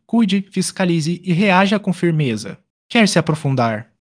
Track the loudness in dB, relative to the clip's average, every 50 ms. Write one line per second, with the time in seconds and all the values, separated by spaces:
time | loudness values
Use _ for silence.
0 | _ _ 0 0 2 2 0 -2 -4 -4 -6 -4 -4 -4 -4 -2 -2 0 0 0
1 | -2 -2 -4 -4 -2 -2 0 2 2 2 4 4 2 2 0 -2 -2 -4 -4 -2
2 | 0 0 0 0 0 0 -2 -4 -6 -10 -14 -16 _ _ _ _ _ _ 2 2
3 | 2 4 2 0 0 0 -4 -2 -2 -2 0 0 0 0 -2 -4 -8 -14 _ _
4 | _ _ _